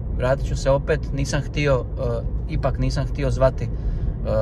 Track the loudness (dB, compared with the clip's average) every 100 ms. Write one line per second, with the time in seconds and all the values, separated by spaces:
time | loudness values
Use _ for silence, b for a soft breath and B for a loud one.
0 | -4 0 2 2 0 0 2 2 2 0
1 | 0 -2 0 -2 -2 0 2 2 0 -4
2 | -2 -2 -2 -4 -2 -2 0 0 0 0
3 | -2 -2 0 4 2 2 -4 B B B
4 | B B 0 2